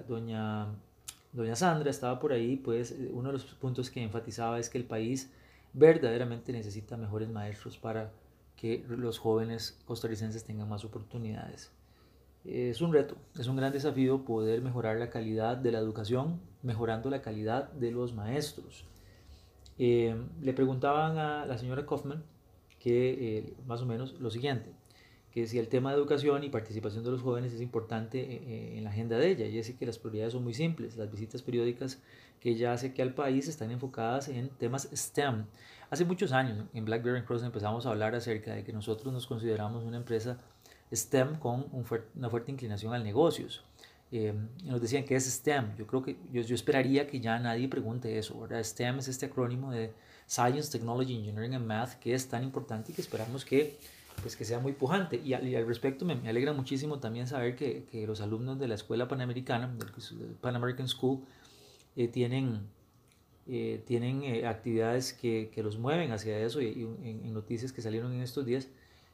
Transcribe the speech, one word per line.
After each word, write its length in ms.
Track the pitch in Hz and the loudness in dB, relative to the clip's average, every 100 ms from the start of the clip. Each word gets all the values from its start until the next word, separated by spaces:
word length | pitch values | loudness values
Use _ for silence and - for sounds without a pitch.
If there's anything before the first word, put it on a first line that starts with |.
| 120 | -4
doña, 600 | 117 113 110 107 107 104 104 - _ - - _ | -4 -2 -2 -2 -2 -2 -6 -12 _ -20 -20 _
doña 220 | 123 113 117 | -4 -2 4
Sandra 340 | 180 160 143 | 4 4 2
estaba 300 | 131 123 127 | 0 -2 0
por 140 | 151 | 2
ahí, 240 | 123 117 131 | 2 2 0
pues, 340 | - 117 117 | 0 0 0
eh, 180 | 117 127 | -4 -6
uno 160 | 127 131 | -4 -2
de 40 | |
los 120 | 135 - | -4 -6
puntos 440 | - 131 123 123 | -6 -2 -2 -2
que 140 | - | -4
enfatizaba 560 | 113 113 113 110 117 117 | -4 -4 -6 -2 0 0
es 100 | 117 | -2
que 80 | 127 | -4
el 80 | 120 | -2
país 460 | 113 113 131 - - - - - | -2 0 -2 -4 -16 -20 -20 -12
verdaderamente 760 | 131 156 165 127 117 123 117 - | 10 12 12 6 2 0 -4 -6
necesita 460 | 120 104 104 104 117 | -6 -6 -8 -8 -6
mejores 320 | 107 107 113 | -4 -4 -4
maestros 480 | 110 104 104 117 - | -4 -6 -8 -12 -10
para 340 | 113 110 107 - - - - - | -4 -4 -4 -10 -20 -20 -20 -6
que 280 | 113 113 120 | -2 -2 -2
los 280 | 117 120 113 | -4 -2 0
jóvenes 640 | 113 110 113 113 - - - | 4 4 4 -4 -6 -10 -8
costarricenses 580 | 113 117 107 110 110 | -4 -2 -2 -4 -4
tengan 260 | 110 107 107 | -6 -6 -4
más 140 | 104 107 | -6 -6
oportunidades. 840 | 110 101 123 113 110 - - - - - - - - - - - | -10 -10 -6 -6 -6 -8 -12 -18 -20 -20 -20 -20 -20 -20 -18 -6
Eh, 240 | 123 123 | -2 0
es 120 | 113 | 0
un 120 | 170 | 6
reto, 220 | 151 135 - - - | 6 6 -2 -12 -6
es 80 | 120 | 0
un 80 | 135 | 2
gran 160 | 135 | 2
desafío 520 | 139 147 127 131 135 | 2 2 4 6 4
poder 380 | 131 113 110 113 | 2 2 4 2
mejorar 360 | 127 123 110 110 | 2 0 0 0
la 120 | 120 | -2
calidad 480 | 120 113 110 113 127 | -4 -2 0 2 2
de 140 | 127 | 2
la 80 | 113 | 2
educación, 600 | 110 110 104 123 151 170 - - | 0 -2 0 2 2 -2 -6 -8
mejorando 480 | 123 110 113 113 127 | -2 0 0 0 0
la 120 | 135 | -2
calidad 500 | 117 107 107 123 - | -2 -2 0 0 -2
de 200 | 147 120 | -2 -2
los 220 | 120 123 | 0 -2
maestros. 720 | 113 104 139 147 - - - - - - - - - - - - - | -4 -2 -2 -2 -8 -14 -18 -20 -20 -20 -20 -20 -20 -20 -20 -20 2
Eh, 360 | 123 120 117 113 123 - | 4 6 4 0 -6 -4
le 120 | 135 | -2
preguntaban 640 | 131 131 127 139 147 156 160 | 2 2 4 4 4 4 2
a 280 | 151 147 139 | 0 -2 -4
la 100 | 120 | -4
señora 280 | 123 131 147 | -4 -4 -2
Kaufman 360 | 143 139 156 - - - - - - | -2 -2 -8 -10 -20 -20 -20 -20 -6
que, 600 | 120 120 127 127 117 107 | 2 4 4 2 -2 -2
eh, 160 | - - 131 | -4 -10 -6
más 160 | 117 | -2
o 40 | 127 | 0
menos 340 | 117 131 - | -2 -4 -4
lo 100 | 120 | -4
siguiente, 420 | 113 143 123 - - - - - - - | -2 0 -2 -4 -16 -20 -20 -20 -20 -6
que 160 | 120 113 | -2 0
si 120 | 117 | 0
el 100 | 113 | 2
tema 220 | 127 127 | 2 4
de 60 | 143 | 2
educación 460 | 143 143 147 143 | 4 4 4 4
y 60 | 143 | 2
participación 540 | 123 104 107 107 107 | -2 -2 -4 -4 -2
de 80 | 120 | -2
los 100 | 127 | 0
jóvenes 320 | 127 120 123 | 0 0 -2
es 80 | 117 | -4
importante, 580 | 123 117 110 113 113 131 | -2 -2 -2 -4 -2 -4
eh, 220 | 127 120 127 | -4 -6 -8
eh, 320 | 113 113 110 | -8 -8 -6
en 60 | |
la 60 | 107 | -4
agenda 280 | 104 117 117 | -2 2 4
de 120 | 160 | 4
ella. 160 | 170 107 | 4 0
Ella 120 | 110 | -2
dice 200 | 110 123 | -4 -6
que 80 | 123 | -6
las 120 | 110 | -4
prioridades 360 | 117 107 113 | -6 -2 -2
son 100 | 127 | -2
muy 100 | 120 | -4
simples. 440 | 117 165 160 113 113 | 0 0 0 -6 -6
Las 120 | 104 | -6
visitas 320 | 104 113 127 | -6 -8 -6
periódicas 600 | - 120 120 120 135 - - - - - | 0 2 2 0 -4 -8 -16 -20 -20 -4
que 100 | 120 | 0
ella 240 | 113 120 | 4 4
hace 140 | 120 131 | 2 0
aquí 140 | 131 | 0
al 120 | 127 | 0
país 340 | 127 139 131 160 | 2 2 2 2
están 240 | 156 110 | -4 -4
enfocadas 580 | 123 127 123 113 131 135 | -4 -4 -2 0 0 -2
en 200 | 123 131 | -4 -4
temas 400 | - 120 131 - | -2 -2 0 -4
stem. 540 | 139 - - 139 110 107 - - - - | -6 -2 2 2 2 -2 -10 -20 -20 -8
Hace 160 | 143 175 | 0 2
muchos 260 | 180 196 | 2 4
años 340 | 131 127 107 110 | 4 4 0 -6
en 120 | 113 110 | -4 0
Blackberry 340 | 117 120 123 | 2 2 0
and 80 | 120 | 0
Cross 160 | 120 | -2
empezamos 420 | 120 107 104 117 120 | -2 -2 -2 0 0
a 60 | |
hablar 240 | 107 110 120 | 2 2 2
acerca 400 | 117 107 107 107 | 0 -2 -2 -6
de 80 | |
que 100 | 107 | -6
nosotros 400 | 110 104 110 135 | -6 -2 -2 -2
nos 140 | 127 - | -4 -4
consideramos 560 | 117 113 104 104 117 | -2 0 0 0 -2
una 140 | 113 117 | -4 -6
empresa 400 | 120 113 117 123 - - - - - | -2 -2 0 -6 -10 -20 -20 -20 -6
stem 460 | 117 - 135 135 156 | -4 2 4 4 2
con 300 | 123 123 143 | 0 0 -2
un 140 | 131 120 | -6 -2
fuer-, 220 | 113 - - | -2 -4 -6
una 140 | 120 | -2
fuerte 220 | 117 127 | -2 -2
inclinación 420 | 135 120 104 110 | -6 -4 -4 -2
al 100 | 120 | -2
negocios. 600 | 107 107 165 - - - - - - - _ | 2 6 6 4 -6 -10 -16 -20 -20 -20 _
Eh, 220 | 120 107 104 110 127 | -2 0 0 -4 -8
y 60 | 165 | -2
nos 120 | 123 | 0
decían, 240 | 113 135 131 | 2 2 4
"¿Qué 100 | 131 | 2
es 100 | 127 | 2
stem?". 500 | - 151 143 107 107 | 0 2 2 2 -4
Yo 100 | 104 | -2
creo 140 | 131 | 0
que, 160 | 131 139 - | 0 -6 -4
yo, 80 | 120 | -2
yo 140 | 113 117 | 0 0
esperaría 520 | - 135 131 135 143 | 4 4 6 4 2
que 140 | 135 | -2
ya 180 | 113 117 | 0 0
nadie 300 | 120 117 131 | 2 0 0
pregunte 480 | 139 110 120 113 110 | -2 -2 -4 -2 -2
eso, 200 | 107 117 | -4 -8
¿verdad? 180 | 113 117 | -6 -4
stem 400 | 110 - 123 135 | -4 -2 0 0
es 80 | 131 | -2
este 200 | 131 135 | -4 -4
acrónimo 440 | - 123 123 135 | 0 0 0 -2
de 220 | 120 113 - - - - | -2 -4 -6 -20 -20 -6
Science, 420 | - 123 139 151 | 4 4 4 0
Technology, 460 | 120 113 123 131 117 | -2 -2 0 0 -2
Engineering 400 | 104 107 117 131 | -4 -4 -2 -2
and 100 | 113 | -2
Math, 280 | 107 120 - | -2 -2 -4
que 140 | 117 | 0
es 140 | 127 131 | 0 0
tan 160 | 120 | -2
importante 480 | 131 131 123 113 110 | -2 -4 -4 -6 -6
y 40 | 165 | -8
que 60 | |
esperamos 420 | - 110 110 131 | -6 -4 -4 -6
que, 340 | - 135 147 - - - - - | 2 4 4 -2 -18 -20 -14 -10
pues, 140 | 120 - | -8 -6
que 100 | 107 | -2
sea 140 | 117 | 0
muy 140 | 135 | 0
pujante. 480 | 139 131 190 170 120 | 0 2 2 2 -2
Y 100 | 131 | 0
al, 140 | 127 127 | 0 0
y 80 | 123 | 0
al 100 | 113 | 2
respecto 400 | 117 135 131 180 | 2 0 0 -2
me, 100 | 131 | 0
me 140 | 117 | 0
alegra 240 | 117 139 | 2 2
muchísimo 460 | 147 127 135 151 139 | 0 0 -2 -2 -2
también 280 | 123 117 123 | -4 -4 -2
saber 280 | 139 120 127 | 0 0 0
que, 300 | 139 - - | -2 -2 -6
que 160 | 113 107 | -6 -4
los 140 | 104 | -2
alumnos 360 | 104 110 127 135 | -2 -2 -2 -2
de 80 | 131 | -2
la 80 | 104 | -2
Escuela 320 | - 110 123 | -2 0 0
Panamericana, 600 | 131 123 123 127 123 127 | 0 -2 -4 -2 -2 -2
del, 520 | 117 107 117 - 113 | -6 -8 -12 -14 -12
del 160 | 113 113 | -12 -6
Pan 200 | 123 120 | -2 0
American 320 | 123 127 131 | 0 -2 -4
School, 320 | - 127 131 - - - - - - - - | 0 2 2 -4 -20 -20 -20 -20 -20 -12 -2
eh, 100 | 120 | 0
tienen, 540 | 123 120 131 131 110 101 - _ _ _ _ _ _ - | 2 2 2 0 -2 -6 -14 _ _ _ _ _ _ -6
eh, 360 | 120 113 110 - | -2 -2 -4 0
tienen, 380 | 117 120 135 | 0 2 0
eh, 240 | 143 117 117 | 0 0 0
actividades 640 | 110 123 113 113 123 127 | -2 0 2 4 2 0
que, 380 | - 120 113 110 | -2 0 0 0
que 100 | - | -2
los 140 | 107 104 | -2 -2
mueven 340 | 120 165 151 | 0 2 2
hacia 260 | 110 107 107 | -2 -2 0
eso 220 | 113 147 | 0 0
y, 60 | 117 | -2
y 140 | 110 | -2
en, 420 | 113 113 120 110 117 | -6 -6 -8 -8 -6
en 80 | |
noticias 400 | 110 104 117 127 | -6 -4 -4 -4
que 80 | 127 | -6
salieron 320 | 113 110 123 | -4 -2 -2
en 80 | 123 | -4
estos 240 | 127 - 127 | -4 -4 0
días, 240 | 127 - - - - - | 0 -2 -14 -20 -20 -20